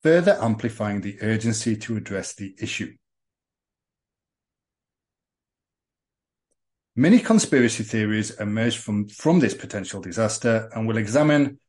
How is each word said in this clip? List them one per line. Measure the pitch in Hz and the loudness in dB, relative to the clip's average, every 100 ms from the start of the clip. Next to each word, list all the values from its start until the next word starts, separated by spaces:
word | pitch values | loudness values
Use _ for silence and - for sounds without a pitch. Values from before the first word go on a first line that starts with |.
further | 156 170 180 202 | 6 4 4 2
amplifying | 117 110 120 - 104 101 | 0 -2 -4 -4 -4 -4
the | 98 101 | -6 -6
urgency | 107 110 113 110 - 110 | -2 0 0 -2 -2 -4
to | - 110 | -4 -8
address | - 98 92 | -4 -8 -8
the | - 98 - | -12 -14 -10
issue. | - - 98 - _ _ _ _ _ _ _ _ _ _ _ _ _ _ _ _ _ _ _ _ _ _ _ _ _ _ _ _ _ _ _ _ _ _ _ _ _ _ _ - | -8 -8 -8 -12 _ _ _ _ _ _ _ _ _ _ _ _ _ _ _ _ _ _ _ _ _ _ _ _ _ _ _ _ _ _ _ _ _ _ _ _ _ _ _ 0
Many | 147 240 | 6 6
conspiracy | - 220 - 139 120 113 | 6 2 4 4 4 0
theories | 110 113 107 107 107 - | -4 -2 0 -2 -4 -6
emerged | 104 107 110 107 | -6 -2 -2 -4
from, | - 104 104 | -4 -4 -4
from | - 156 180 | -4 2 4
this | 131 | 4
potential | - - 104 92 101 | 0 -10 -10 -10 -12
disaster, | 92 90 110 - 120 113 110 | -10 -2 -2 0 0 0 -2
and | 117 113 | -6 -4
we'll | 113 | -2
examine | 104 123 151 147 139 - | 0 2 2 2 2 -4